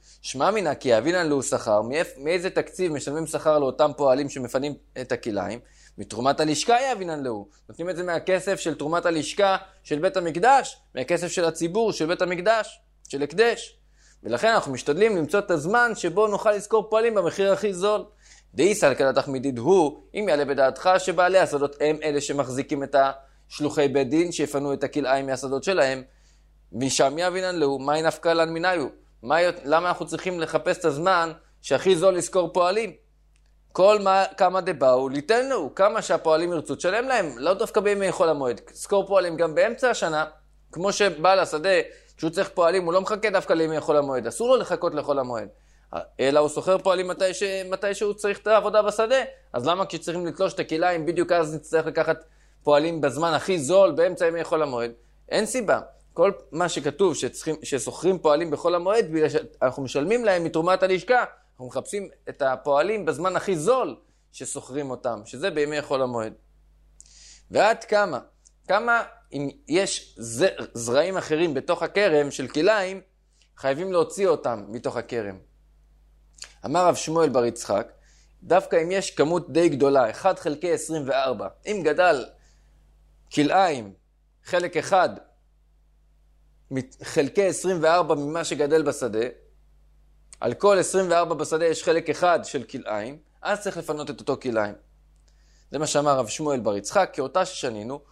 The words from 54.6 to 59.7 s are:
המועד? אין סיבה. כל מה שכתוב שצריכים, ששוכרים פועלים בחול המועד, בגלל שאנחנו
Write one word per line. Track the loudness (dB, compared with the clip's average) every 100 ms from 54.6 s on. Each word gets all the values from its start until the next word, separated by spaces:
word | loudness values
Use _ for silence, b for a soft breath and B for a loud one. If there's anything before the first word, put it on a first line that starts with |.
המועד? | 0 -2 -6 -8 _ _ -4
אין | -2 -2
סיבה. | -2 0 0 -2 -20 _
כל | 2 2 0 -6
מה | -4 -2
שכתוב | -2 -4 2 0
שצריכים, | 0 -4 -6 -6 -6
ששוכרים | -4 -4 -4 -2 0 2
פועלים | 4 2 0
בחול | -2 0
המועד, | 0 0 0 0
בגלל | 0 0
שאנחנו | 0 -6 -2 -2